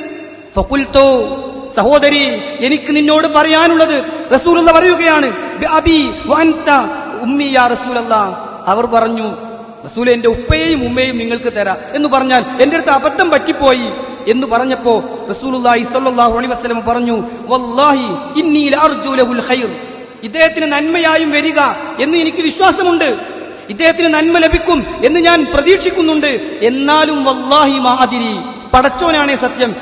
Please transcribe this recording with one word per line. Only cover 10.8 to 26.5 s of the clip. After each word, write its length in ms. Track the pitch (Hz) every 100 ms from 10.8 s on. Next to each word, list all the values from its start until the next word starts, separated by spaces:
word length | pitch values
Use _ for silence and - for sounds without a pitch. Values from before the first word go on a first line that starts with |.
| 240
ഉമ്മയെയും 320 | 247 262 240
നിങ്ങൾക്ക് 360 | 226 233 247
തരാം" 240 | 208 196 185 -
എന്ന് 180 | 294 294
പറഞ്ഞാൽ, 360 | 269 262 254 - -
"എന്റെ 140 | 269 320
അടുത്ത് 160 | 311
അബദ്ധം 380 | 269 294 302 359
പറ്റിപ്പോയി" 600 | 294 - 320 277 254 226 - - - -
എന്ന് 200 | 240 262
പറഞ്ഞപ്പോ 560 | 233 262 254 240 220 254 233 -
റസൂലുള്ളാഹി 540 | 196 262 254 240 233
സ്വല്ലല്ലാഹു 540 | 233 262 269 247 240 226
അലൈഹി 140 | 254
വസല്ലം 320 | 240 247 233 226
പറഞ്ഞു, 360 | 240 240 226 175 - -
"വല്ലാഹി 920 | 254 247 233 294 277 233 175 - 302
ഇന്നി 300 | 330 302 285
ലഅർജു 400 | 277 311 254 254
ലഹുൽ 340 | 269 247 240 220
ഖൈർ." 220 | 254 220 - - - - -
ഇദ്ദേഹത്തിന് 480 | 220 311 330 320 311
നന്മയായും 600 | 285 311 339 320 320 320
വരിക 280 | 294 302 302 277 202 - -
എന്ന് 180 | 285 339
എനിക്ക് 200 | 320 320
വിശ്വാസമുണ്ട്, 800 | 320 - 381 339 359 339 302 220 - - - - -
ഇദ്ദേഹത്തിന് 440 | 208 330 330 339
നന്മ 240 | 311 320 339
ലഭിക്കും 480 | 320 330 - 320 - - 226
എന്ന് 140 | 339
ഞാൻ 260 | 339 339 277
പ്രതീക്ഷിക്കുന്നുണ്ട്, 1040 | 277 302 381 359 359 320 302 294 233 -